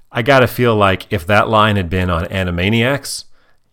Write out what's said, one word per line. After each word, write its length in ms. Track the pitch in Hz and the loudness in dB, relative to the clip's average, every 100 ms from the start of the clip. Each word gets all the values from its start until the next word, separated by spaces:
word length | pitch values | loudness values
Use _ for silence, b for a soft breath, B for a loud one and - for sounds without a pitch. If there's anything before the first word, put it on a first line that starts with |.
| _ | _
I 100 | 123 | -4
gotta 260 | 120 135 123 | 2 2 2
feel 300 | - 123 107 | 0 0 2
like 340 | 98 95 - | 2 0 -4
if 160 | 104 82 | -6 0
that 220 | 104 110 | 0 2
line 280 | 107 107 101 | 2 2 0
had 120 | 85 | -2
been 220 | 92 90 | -2 -2
on 160 | 85 87 | -4 -4
Animaniacs, 1000 | 95 90 87 95 113 120 139 - - - - _ _ _ | -4 -4 -2 0 0 0 -2 -6 -14 -14 -20 _ _ _